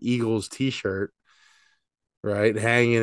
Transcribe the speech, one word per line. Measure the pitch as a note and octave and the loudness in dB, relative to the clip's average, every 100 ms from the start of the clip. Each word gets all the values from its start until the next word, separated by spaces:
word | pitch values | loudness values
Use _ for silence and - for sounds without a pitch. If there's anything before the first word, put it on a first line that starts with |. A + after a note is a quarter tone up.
Eagles | A#2 B2 A2+ A2+ - | -2 -2 0 -2 -4
t-shirt, | - C3 - G2+ F#2+ G2+ _ _ _ _ _ _ _ _ _ _ _ | -4 -4 -2 -6 -4 -6 _ _ _ _ _ _ _ _ _ _ _
right, | G#2 G2+ A2 G#2+ | -6 2 2 2
hanging | A2+ A#2+ A#2+ A#2 | 2 4 4 4